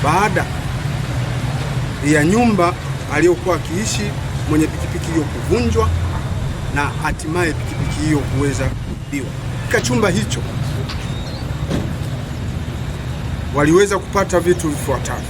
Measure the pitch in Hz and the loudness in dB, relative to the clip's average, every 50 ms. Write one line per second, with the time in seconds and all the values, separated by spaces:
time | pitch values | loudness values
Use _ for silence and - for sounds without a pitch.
0 | - 143 160 180 208 214 - 170 143 - - - - - - - - - - - | 2 4 4 4 2 2 2 0 0 -2 -4 -4 -4 -4 -4 -2 -2 -2 -2 -2
1 | - - - - - - - - - - - - - - - - - - - - | -2 -2 -2 -2 -2 -2 -2 -2 -2 -2 -2 -2 -2 -2 -2 -2 -2 -2 -4 -2
2 | 143 147 151 151 147 165 196 233 247 233 208 185 175 175 180 - - - - - | 2 4 4 6 6 6 6 6 6 4 6 6 4 4 2 0 -4 -4 -4 -4
3 | - - 139 147 160 175 175 - - 185 170 156 131 131 156 180 220 - - 214 | -4 -2 0 4 4 4 4 4 2 0 0 0 -2 -2 -2 -2 -2 0 -2 -2
4 | 208 202 - - - - - - - - 151 156 156 156 - - - - - 170 | -2 -2 -4 -4 -4 -4 -4 -2 0 2 4 4 4 2 0 -2 -4 -2 -2 -4
5 | - - 160 165 147 - - - - - - 226 240 233 220 226 220 214 - - | -4 0 0 0 0 0 -4 -4 0 2 2 2 2 2 2 4 2 2 2 2
6 | - - - - - - - - - - - - - - - 143 143 139 - - | 0 0 -2 -2 -2 -2 -2 -2 -2 -2 -4 -4 -4 -2 -2 0 -2 -2 -2 -2
7 | 156 151 147 - - 156 160 175 175 165 143 - - - - - - - - - | -2 -2 -2 -2 -4 -2 0 0 0 0 0 -2 -4 -4 -2 -2 -2 -2 -2 -2
8 | 147 156 156 143 131 - - 131 143 139 135 - 131 127 - - - - - - | 0 2 2 2 0 0 0 0 0 0 0 0 -2 -2 -2 -4 -6 -6 -6 -8
9 | - - 139 139 127 - - - - - - - - - - 226 - - 254 240 | -6 -6 -6 -4 -4 -4 -6 -6 -6 -6 -6 -4 -2 0 0 2 2 2 2 4
10 | 208 196 170 - - - - - - - - - - - - - - - - - | 4 4 4 2 0 0 -2 -2 -4 -4 -2 -2 -2 -2 -2 -2 -4 -4 -4 -4
11 | - - - - - - - - - - - - - - - - - - - - | -4 -4 -4 -4 -6 -6 -6 -6 -6 -4 -4 -4 -2 0 0 0 0 -2 -2 -2
12 | - - - - - - - - - - - - - - - - - - - - | -4 -4 -4 -4 -6 -6 -6 -4 -4 -4 -4 -4 -4 -4 -4 -4 -4 -4 -6 -6
13 | - - - - - - - - - - - 139 147 151 165 185 202 196 196 185 | -6 -6 -4 -4 -4 -4 -4 -4 -4 -2 0 2 4 6 8 6 6 6 4 -2
14 | - - - 202 196 190 - 175 165 175 180 - - 156 147 143 - - - - | -2 0 0 0 2 4 2 2 4 4 2 2 2 -2 -2 -2 -2 -2 -2 -2
15 | - - 127 - - | -2 -4 -4 -4 -6